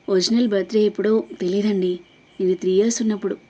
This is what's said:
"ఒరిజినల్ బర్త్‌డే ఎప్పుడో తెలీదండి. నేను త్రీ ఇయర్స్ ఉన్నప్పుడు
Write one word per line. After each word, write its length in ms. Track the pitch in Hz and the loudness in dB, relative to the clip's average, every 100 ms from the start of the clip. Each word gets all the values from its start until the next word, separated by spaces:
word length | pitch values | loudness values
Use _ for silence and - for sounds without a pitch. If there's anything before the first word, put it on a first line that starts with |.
| - | -2
"ఒరిజినల్ 380 | 190 180 226 240 | 0 2 2 2
బర్త్‌డే 360 | 202 180 220 | 0 0 0
ఎప్పుడో 400 | 208 208 202 220 214 - | 0 0 0 0 -2 -6
తెలీదండి. 580 | 180 196 208 196 185 180 - - _ - | -2 0 0 0 -2 -4 -10 -20 _ -4
నేను 140 | 190 185 | -2 0
త్రీ 160 | 180 | 2
ఇయర్స్ 300 | 185 220 233 | 2 2 0
ఉన్నప్పుడు 360 | 220 208 196 - - | -2 -2 -4 -6 -10